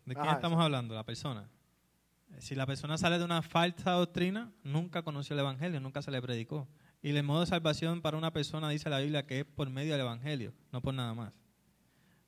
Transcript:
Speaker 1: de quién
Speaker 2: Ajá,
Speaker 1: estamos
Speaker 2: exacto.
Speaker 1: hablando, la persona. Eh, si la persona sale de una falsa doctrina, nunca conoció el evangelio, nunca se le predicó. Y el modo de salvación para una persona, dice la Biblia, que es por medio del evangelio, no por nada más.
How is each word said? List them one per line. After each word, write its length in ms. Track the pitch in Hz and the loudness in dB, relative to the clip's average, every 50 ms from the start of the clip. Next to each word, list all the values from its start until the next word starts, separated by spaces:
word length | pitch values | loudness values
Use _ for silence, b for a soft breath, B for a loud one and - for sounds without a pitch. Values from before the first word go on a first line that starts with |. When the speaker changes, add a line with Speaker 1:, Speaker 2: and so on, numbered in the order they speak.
| _ | _
Speaker 1:
de 100 | 127 127 | -8 -4
quién 120 | 139 151 | 0 2
Speaker 2:
Ajá, 80 | 160 156 | 2 4
Speaker 1:
estamos 200 | 131 170 170 165 | 4 4 4 4
Speaker 2:
exacto. 80 | 165 165 | 6 6
Speaker 1:
hablando, 300 | 156 143 127 120 113 110 | 4 4 0 -2 -4 -6
la 100 | 110 110 | -8 -6
persona. 420 | - 117 - - 151 123 104 101 107 - _ _ _ _ _ _ _ _ _ _ _ _ _ _ _ | -8 -8 -6 -6 -6 -6 -6 -10 -14 -20 _ _ _ _ _ _ _ _ _ _ _ _ _ _ _
Eh, 80 | - 135 | -20 -16
si 140 | - - 139 | -10 -6 -2
la 120 | 135 135 | -2 0
persona 320 | 135 139 135 147 147 156 160 | 0 -2 -4 -2 -2 0 2
sale 200 | 185 170 170 175 | 4 4 4 4
de 60 | 175 | 2
una 180 | 170 170 165 | 2 2 0
falsa 500 | 156 - - 170 170 180 175 - - 185 | 0 2 4 4 4 4 2 0 2 4
doctrina, 600 | 180 175 175 175 175 175 175 180 196 220 240 226 - _ _ | 6 6 4 4 2 2 2 2 2 -2 -6 -8 -14 _ _
nunca 380 | 139 143 156 175 180 - 175 | -2 0 0 0 0 -4 -4
conoció 320 | 165 160 147 143 139 - 147 | -4 -4 -6 -6 -4 -2 0
el 60 | 147 | 0
evangelio, 400 | 139 139 135 131 160 180 170 139 | 0 0 0 -2 -4 -2 -2 -4
nunca 220 | 135 131 - 147 | -6 -6 -6 -6
se 80 | - - | -6 -4
le 100 | 139 127 | -4 -4
predicó. 480 | 123 123 123 113 113 - 147 151 135 - b b b b b b | -2 -2 -4 -4 -4 -4 -6 -6 -6 -8 b b b b b b
Y 100 | - 147 147 | -2 2 2
el 80 | 147 | 2
modo 180 | 143 143 147 160 | 2 4 4 2
de 60 | 175 | 4
salvación 560 | - 185 170 160 156 151 - 165 165 170 170 | 2 2 2 2 2 0 2 0 -2 -2 0
para 160 | 160 156 151 156 | 0 -2 0 0
una 140 | 160 165 | -2 0
persona, 360 | 160 156 143 - - 156 160 151 | 0 -2 -2 -2 -4 -4 -2 -2
dice 220 | 147 151 - 156 | -2 -2 0 0
la 80 | 147 135 | 0 0
Biblia, 260 | 139 147 151 143 135 | 0 2 0 0 -2
que 140 | - 131 135 | -2 -4 -4
es 40 | 143 | -4
por 240 | - - - 147 131 | -4 -4 -4 -4 -2
medio 220 | 131 135 147 160 | -2 -2 -2 0
del 80 | 151 139 | 0 0
evangelio, 520 | 131 120 117 117 127 151 151 131 110 101 - - _ _ | 0 -2 -4 -4 -4 -4 -4 -4 -4 -6 -10 -14 _ _
no 100 | - 127 | -8 -4
por 100 | 123 135 135 | -4 -2 -2
nada 200 | 131 123 117 113 | -2 -2 -4 -4
más. 180 | 117 113 101 - - _ _ _ _ _ _ _ _ b b b b b b b b b | -6 -8 -10 -12 -16 _ _ _ _ _ _ _ _ b b b b b b b b b